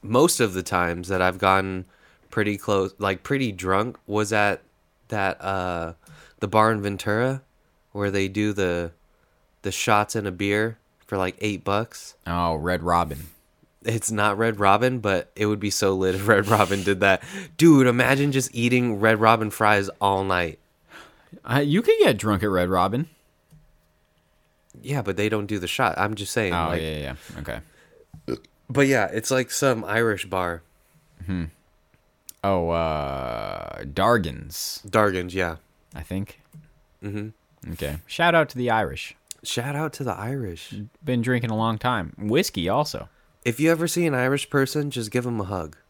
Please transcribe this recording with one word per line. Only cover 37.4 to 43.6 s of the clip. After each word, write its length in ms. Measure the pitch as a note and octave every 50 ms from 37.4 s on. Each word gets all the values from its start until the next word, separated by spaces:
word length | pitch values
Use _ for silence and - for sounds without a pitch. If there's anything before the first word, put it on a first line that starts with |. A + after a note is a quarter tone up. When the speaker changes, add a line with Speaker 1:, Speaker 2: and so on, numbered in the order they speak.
| _ _ _ _ - - E2+
Speaker 2:
Okay. 240 | - - C#2+ D2 E2+ -
Shout 280 | _ - - E3+ F3 E3+
out 120 | E3 D#3 -
to 100 | - B2+
the 100 | B2 A#2+
Irish. 460 | A2+ A2 G#2+ D2 C2+ - - - - _ _ _ - _
Speaker 1:
Shout 340 | - - - - A#2 C3+ C#3+
out 160 | C#3+ D#3 D#3 -
to 100 | - C#3
the 100 | B2 G2
Irish. 600 | F2+ G2+ A2+ C3+ C#3 A#2+ G2 E2+ E2 - - - G#2 G#2+ A2 _ _ -
Speaker 2:
Been 200 | D3 B2+ A#2+ A2+
drinking 260 | B2 B2+ A#2+ A#2 A#2
a 80 | A2 A2
long 220 | A2+ A2+ A2+ A2
time. 340 | - B2 B2 A2 F2+ D2+ - -
Whiskey 520 | G#2 G#2 A2 D3+ - - - G2+ E2+ E2+
also. 400 | G2 B2+ D3 D3 - - - - _ _ _ _ _ _ _
Speaker 1:
If 160 | B2 A#2
you 120 | -